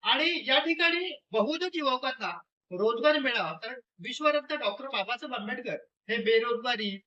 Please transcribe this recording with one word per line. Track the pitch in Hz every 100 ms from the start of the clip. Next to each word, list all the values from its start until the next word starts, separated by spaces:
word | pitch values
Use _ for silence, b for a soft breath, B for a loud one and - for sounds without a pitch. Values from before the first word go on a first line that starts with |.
आणि | 202 262 320 330 220
या | 269
ठिकाणी | 311 320 339 339 370 294 _
बहुजन | 214 214 320 359
युवकांना | 349 285 247 262 254 190 175 - _ _
रोजगार | 180 214 233 302 302
मिळावा, | 262 233 170
कारण | 165 226 254 _ _
विश्वरत्न | 185 254 302 294 294 302
डॉक्टर | 220 196 269
बाबासाहेब | 233 196 240 302
आंबेडकर | 247 208 254 247 160 - _ -
हे | 226
बेरोजगारी | 208 226 226 240 240 233 208 196